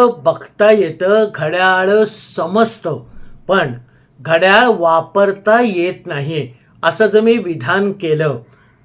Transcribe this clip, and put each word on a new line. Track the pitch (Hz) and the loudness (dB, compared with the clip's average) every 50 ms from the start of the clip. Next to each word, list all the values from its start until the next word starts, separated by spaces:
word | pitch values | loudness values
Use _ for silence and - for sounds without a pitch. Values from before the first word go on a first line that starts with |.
| 247 233 - 147 | 4 2 2 0
बघता | 131 165 - - - - _ - 208 214 | -2 -2 -2 -2 -6 -10 _ 2 4 4
येतं, | 220 208 185 160 160 160 180 190 208 220 214 208 - | 4 4 2 -2 -4 -4 -2 0 2 2 0 0 -2
घड्याळ | - 156 156 170 180 185 185 185 185 185 190 208 214 214 208 - - - - - | -6 -6 -4 -2 0 2 2 2 2 2 2 2 2 0 0 -4 -10 -20 -14 -8
समजतं, | 196 160 165 190 202 226 220 - - - 170 143 113 - - - - - - - - - - | -8 -6 -2 0 0 0 0 -2 -6 -8 -8 -8 -8 -10 -16 -20 -20 -20 -20 -20 -12 -6 -2
पण | 190 190 165 131 120 120 - _ _ _ _ _ _ - | 0 0 0 -2 -6 -10 -16 _ _ _ _ _ _ -12
घड्याळ | 127 160 165 170 180 190 196 220 247 | -4 -2 0 2 4 4 4 4 4
वापरता | 240 214 175 170 165 165 165 156 - - 196 202 196 196 196 - 214 214 233 | 4 2 2 2 2 2 2 0 -2 0 0 0 0 0 -2 0 2 2 2
येत | 247 226 185 175 170 185 185 - - | 2 0 -2 -2 -4 -4 -4 -8 -10
नाही, | 180 160 143 139 151 165 151 127 120 - _ _ _ _ _ - | -10 -8 -8 -6 -6 -6 -6 -6 -8 -12 _ _ _ _ _ -2
असं | 165 160 - 214 | -2 0 2 2
जर | 202 196 214 | 2 2 2
मी | 220 226 233 | 2 2 2
विधान | 233 185 175 160 139 123 160 175 196 202 202 196 | 0 -2 -6 -8 -6 -4 -2 -2 0 0 -2 -4
केलं, | - 175 160 151 151 156 147 131 - - _ _ _ _ _ _ _ - | -4 -4 -2 -2 0 0 -2 -4 -6 -10 _ _ _ _ _ _ _ 0